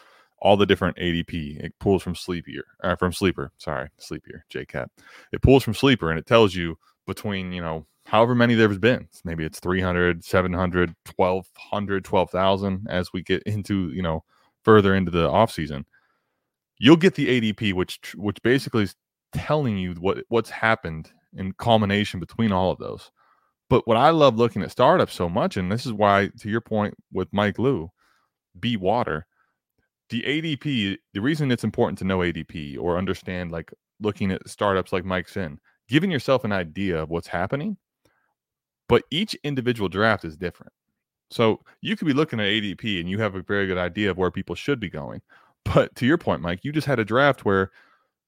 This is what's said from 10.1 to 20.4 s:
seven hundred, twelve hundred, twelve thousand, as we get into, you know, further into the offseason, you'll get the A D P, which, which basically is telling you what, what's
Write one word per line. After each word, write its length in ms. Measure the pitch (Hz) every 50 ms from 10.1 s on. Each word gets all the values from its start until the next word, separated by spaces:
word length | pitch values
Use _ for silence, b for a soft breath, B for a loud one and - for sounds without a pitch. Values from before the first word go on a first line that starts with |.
| 87 85
seven 300 | - - - 95 92 92
hundred, 420 | 90 87 92 90 87 90 87 85 - - _
twelve 420 | - - - 95 92 92 95 92 - _
hundred, 480 | - - - - 104 104 95 98 98 95
twelve 260 | - - 95 87 -
thousand, 560 | - 90 95 95 98 95 101 98 95 95 104 -
as 240 | - 90 90 - -
we 100 | 95 85
get 180 | - 95 - -
into, 460 | 104 104 104 92 - 104 98 92 80
you 100 | - 185
know, 240 | 185 85 80 80 - _ _ _ _ _ _ _ _
further 280 | 220 - 107 98 98 95
into 140 | 95 92 87
the 200 | 85 85 82 73
offseason, 560 | 71 98 113 - - - 76 76 73 69 - - _ _ _ _ _ _ _ _ _ _ _ _ _ _ _ _ _ _
you'll 200 | 95 127 165 165
get 180 | 170 185 -
the 140 | - 139 92
A 100 | 127 123
D 140 | 113 107 104
P, 180 | - 113 101
which, 420 | 90 92 90 - - - - - -
which 280 | - 98 104 98 - -
basically 400 | 117 131 139 - - - 113 101
is 120 | 95 - _ _ _ _ _ _ _
telling 460 | - - - - 151 156 143 120 104 95
you 160 | 92 90 90
what, 320 | 85 85 98 92 - - -
what's 220 | 110 113